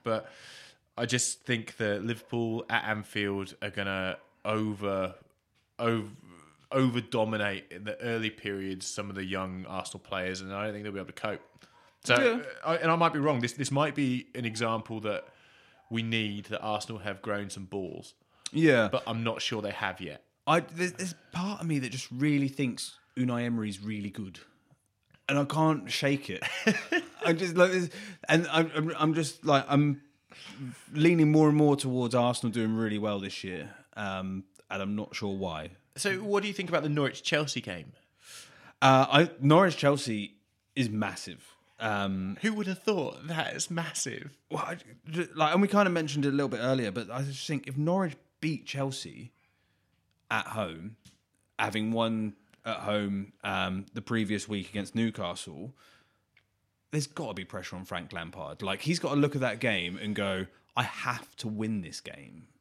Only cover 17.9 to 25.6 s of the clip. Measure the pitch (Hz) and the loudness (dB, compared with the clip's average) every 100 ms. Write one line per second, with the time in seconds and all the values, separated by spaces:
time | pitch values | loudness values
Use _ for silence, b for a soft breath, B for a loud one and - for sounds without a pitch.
17.9 | - - _ _ B B 151 160 127 104 | -8 -16 _ _ B B 4 6 8 6
18.9 | - - 113 117 - - 113 104 98 101 | 0 -2 -2 -2 -2 -4 -4 -4 -4 -6
19.9 | 90 85 71 _ _ - 165 165 165 180 | -4 -10 -12 _ _ 2 2 2 -4 -6
20.9 | 180 185 165 _ 170 190 208 165 147 127 | -4 -8 -10 _ -6 -6 -4 -2 -2 -2
21.9 | 127 - 123 147 143 139 139 135 - - | -6 -8 -2 2 2 0 0 -2 -4 -10
22.9 | - _ - 127 120 120 117 107 98 104 | -14 _ -2 0 0 0 -2 -2 -6 -6
23.9 | 104 101 98 98 - - _ _ _ _ | -6 -6 -8 -10 -12 -20 _ _ _ _
24.9 | _ _ _ - 143 143 147 | _ _ _ -2 0 2 2